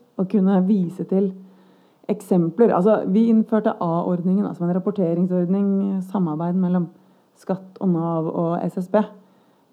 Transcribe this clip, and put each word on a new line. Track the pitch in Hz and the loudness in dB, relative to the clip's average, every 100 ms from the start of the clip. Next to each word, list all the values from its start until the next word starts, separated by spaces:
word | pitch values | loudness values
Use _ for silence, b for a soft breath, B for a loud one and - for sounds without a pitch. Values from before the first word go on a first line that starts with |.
| _ - | _ -6
og | 190 | -2
kunne | 220 190 196 185 | 2 2 4 4
vise | 208 165 - 175 | 2 0 -4 -2
til | 190 196 - B B B B B B - | 0 0 -4 B B B B B B -6
eksempler. | 208 - 185 165 160 233 | -6 0 2 2 4 4
Altså, | 170 196 214 - | 4 2 2 2
vi | 196 226 | 2 4
innførte | 220 214 214 214 - | 2 2 0 0 -2
A-ordningen, | 175 165 - 180 180 196 196 | -2 -2 0 -2 0 0 0
altså | - | -2
en | 175 | -2
rapporteringsordning, | 185 190 202 170 170 180 180 175 196 202 196 196 190 | -2 -2 -2 0 0 0 0 0 0 0 0 0 -4
samarbeid | 185 214 170 151 170 180 | -4 -2 -2 -2 -2 0
mellom | 180 180 165 b b b b _ | 0 0 -2 b b b b _
Skatt | - 185 - - | -6 -6 -8 -4
og | 196 | 0
nav | 165 170 165 160 | 0 0 -2 -2
og | - 165 170 | -2 -2 -2
S | 175 - | -4 -6
S | 180 | -2
B. | 208 202 b b b b b b | 0 -2 b b b b b b